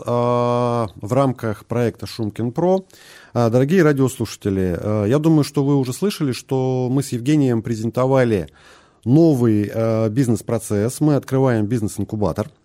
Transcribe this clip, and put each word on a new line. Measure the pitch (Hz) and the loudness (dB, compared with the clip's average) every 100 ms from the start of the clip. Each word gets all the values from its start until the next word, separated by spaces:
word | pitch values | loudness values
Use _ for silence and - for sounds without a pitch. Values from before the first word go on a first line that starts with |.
а, | - 120 120 123 120 120 123 120 113 | -4 -2 0 0 0 0 0 -2 -4
в | - 104 | -8 -4
рамках | 127 135 120 113 104 | 0 0 -2 -6 -6
проекта | - 117 117 - 98 | -6 -2 -2 -4 -12
Шумкин | - 107 101 117 | -8 -8 -4 -6
Про. | 123 175 190 190 - - - - | -2 0 0 -2 -18 -20 -20 -8
А, | - 117 | 0 2
дорогие | 123 139 190 | 2 2 4
радиослушатели, | 151 135 131 - 113 - 101 95 92 85 | 4 4 0 0 -8 -4 -4 0 0 -2
э, | 104 107 104 | -2 -2 0
я | 143 | 2
думаю, | 156 156 | 4 2
что | 139 - | 2 0
вы | 139 | 0
уже | 143 127 | 0 0
слышали, | 127 196 - 147 | -2 -4 -2 -4
что | 117 - 131 131 127 127 | -4 -4 -2 0 -2 0
мы | 135 | -2
с | 135 | -2
Евгением | 120 120 151 135 117 | -4 0 2 2 0
презентовали | 110 113 113 117 131 135 120 104 76 - - - _ _ 110 | -2 -4 -4 -2 2 2 2 0 -2 -12 -20 -20 _ _ 2
новый, | 143 165 135 120 107 101 | 4 6 4 4 2 0
э, | 110 113 110 110 | -2 0 0 0
бизнес-процесс. | 107 123 107 - 117 - 104 110 - | 0 0 0 -2 -6 -2 -2 -2 0
Мы | 151 | 0
открываем | 139 - 135 131 117 | 0 0 0 2 2
бизнес-инкубатор. | 104 120 104 - 98 110 98 78 - - | 0 -2 -4 -4 -6 -2 -2 -2 -6 -10